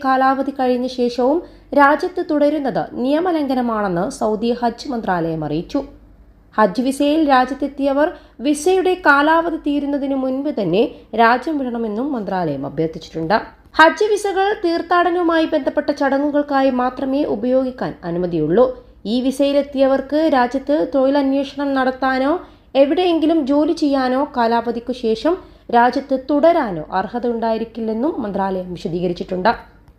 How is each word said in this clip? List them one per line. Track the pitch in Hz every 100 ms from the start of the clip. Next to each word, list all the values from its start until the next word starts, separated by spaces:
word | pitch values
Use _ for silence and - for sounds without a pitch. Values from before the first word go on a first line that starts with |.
കാലാവധി | 269 262 262 269 269
കഴിഞ്ഞ | 269 254 247 254
ശേഷവും | 254 240 240 254 330 - - - 277
രാജ്യത്ത് | 285 294 359 359 339
തുടരുന്നത് | 294 294 311 269 165 -
നിയമലംഘനമാണെന്ന് | - 254 302 370 320 269 254 240 214 202 175 233
സൗദി | - 220 214 233 233
ഹജ്ജ് | 240 233 285
മന്ത്രാലയം | 233 196 175 165 160
അറിയിച്ചു. | 147 151 180 285 277 - - - - - _
ഹജ്ജ് | - 208 214 254
വിസയിൽ | 269 285 311 294
രാജ്യത്തെത്തിയവർ | 254 254 269 277 277 277 269 320 - - -
വിസയുടെ | 254 294 359 370 370 359 311
കാലാവധി | 285 302 330 330 311 294
തീരുന്നതിനു | 285 285 285 269 269
മുൻപ് | 262 262 285 240
തന്നെ | 180 190 - - - 220
രാജ്യം | 226 254 330 294
വിടണമെന്നും | 247 233 226 208 285 247
മന്ത്രാലയം | 190 185 165 135 139
അഭ്യർത്ഥിച്ചിട്ടുണ്ട്. | 143 160 - - 160 160 220 - - - -
ഹജ്ജ് | 320 320 427
വിസകൾ | 415 403 381 392 427
തീർത്ഥാടനവുമായി | 339 330 330 349 349 359 339 330 320
ബന്ധപ്പെട്ട | 311 277 302 294 285
ചടങ്ങുകൾക്കായി | 277 277 294 285 294 269 269 254
മാത്രമേ | 254 254 269 269 302 220
ഉപയോഗിക്കാൻ | 247 262 262 254 175 - 175
അനുമതിയുള്ളൂ. | 170 180 170 151 196 254 - - - 196
ഈ | 247
വിസയിലെത്തിയവർക്ക് | 262 269 277 285 285 262 269 269 269 302 320
രാജ്യത്ത് | 269 247 269 269 302 311
തൊഴിലന്വേഷണം | 277 262 285 269 277 277 277 285 269
നടത്താനോ | 262 254 262 262 269 359 - - _ 269
എവിടെയെങ്കിലും | 277 320 359 330 302 330 254
ജോലി | 285 311 320
ചെയ്യാനോ | 294 269 254 254 294 254
കാലാവധിക്കു | 226 233 233 226 247 247
ശേഷം | 220 226 302 370 - - -
രാജ്യത്ത് | 233 247 269 277 262 262
തുടരാനോ | 294 330 349 233 165 - 185
അർഹത | 196 233 240
ഉണ്ടായിരിക്കില്ലെന്നും | 233 226 226 226 233 220 220 302 359
മന്ത്രാലയം | 208 190 190 190 180 175
വിശദീകരിച്ചിട്ടുണ്ട്. | 190 170 175 175 190 185 196 240 - - -